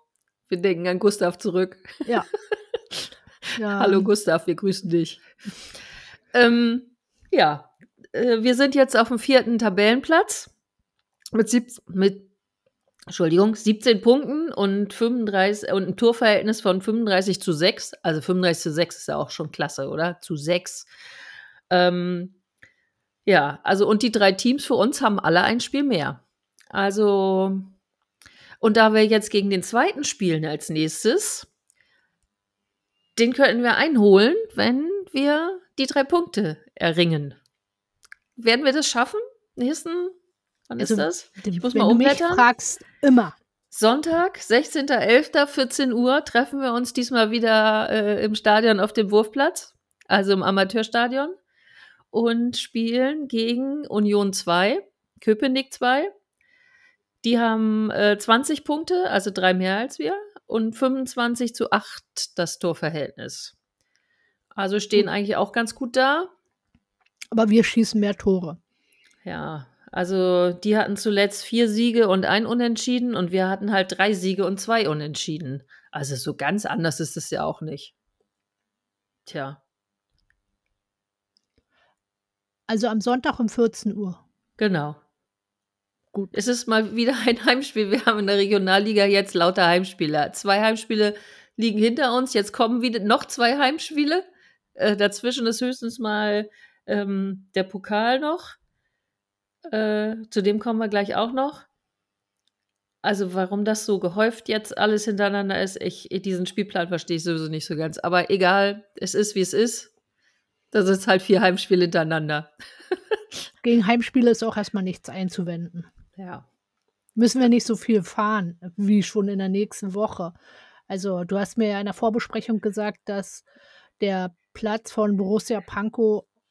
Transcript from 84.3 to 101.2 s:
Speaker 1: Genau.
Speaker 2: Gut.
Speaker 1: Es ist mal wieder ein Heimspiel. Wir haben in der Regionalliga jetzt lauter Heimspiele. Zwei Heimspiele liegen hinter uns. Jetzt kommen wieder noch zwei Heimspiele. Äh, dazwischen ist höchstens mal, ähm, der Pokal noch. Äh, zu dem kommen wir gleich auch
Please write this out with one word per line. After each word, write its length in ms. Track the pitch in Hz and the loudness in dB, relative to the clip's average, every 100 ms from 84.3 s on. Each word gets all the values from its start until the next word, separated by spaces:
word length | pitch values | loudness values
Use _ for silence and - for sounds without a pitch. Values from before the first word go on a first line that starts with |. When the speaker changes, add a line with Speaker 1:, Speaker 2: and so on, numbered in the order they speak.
| _ _ - | _ _ -4
Speaker 1:
Genau. 380 | 196 175 147 151 _ _ _ _ _ _ _ _ _ _ _ | -2 0 -4 -8 _ _ _ _ _ _ _ _ _ _ _
Speaker 2:
Gut. 140 | 202 196 | -10 -8
Speaker 1:
Es 120 | - 214 | -4 -4
ist 220 | 240 240 | -4 0
mal 260 | 220 214 | 0 0
wieder 200 | 226 233 247 226 | -2 -2 0 0
ein 160 | 233 269 | 0 2
Heimspiel. 440 | 254 277 220 202 | 0 0 -2 0
Wir 140 | 233 | 0
haben 140 | 233 214 | 0 0
in 80 | 202 | 2
der 100 | 202 | 0
Regionalliga 720 | 202 202 190 190 208 208 196 | 2 2 4 2 2 2 4
jetzt 260 | 196 196 | 4 2
lauter 340 | 175 170 190 175 | 2 2 4 4
Heimspiele. 640 | 175 190 - 156 151 143 | 4 0 -4 -2 0 -2
Zwei 280 | - 202 196 | -2 0 2
Heimspiele 540 | 220 220 - 214 208 208 - - _ - | 2 0 -2 0 0 -2 -12 -20 _ -4
liegen 220 | 226 208 | -2 2
hinter 360 | 226 247 262 | 2 2 0
uns. 200 | 247 254 | 0 0
Jetzt 180 | 214 202 | 0 -2
kommen 300 | - 226 240 | 0 0 0
wieder 180 | 247 220 | -2 -2
noch 240 | 208 262 | 0 0
zwei 320 | - - 233 285 | 0 -2 0 2
Heimspiele. 640 | 269 320 - 302 294 349 - _ _ _ _ | 0 -2 -6 -2 0 -2 -4 _ _ _ _
Äh, 200 | - 214 202 | -4 0 2
dazwischen 480 | 202 202 240 254 226 | 0 -2 -6 -2 -2
ist 160 | 226 | -2
höchstens 360 | 247 254 233 240 | -4 -4 -8 -6
mal, 520 | 220 208 214 208 208 _ - _ | -4 -2 0 -2 -4 _ -20 _
ähm, 640 | - 208 202 196 196 190 - | -6 -4 -2 -2 -4 -6 -6
der 80 | 190 | -4
Pokal 580 | 185 190 190 214 226 262 | -4 -6 -4 -2 0 0
noch. 360 | 302 349 - - _ _ _ _ _ _ _ _ _ _ 330 | -2 -6 -8 -20 _ _ _ _ _ _ _ _ _ _ -8
Äh, 460 | 220 214 214 214 226 220 | -4 -2 0 -2 -6 -6
zu 140 | 214 | -2
dem 160 | 196 214 | 0 0
kommen 220 | 240 220 | -2 -2
wir 80 | 220 | -2
gleich 260 | 202 202 | -2 -2
auch 180 | - | -2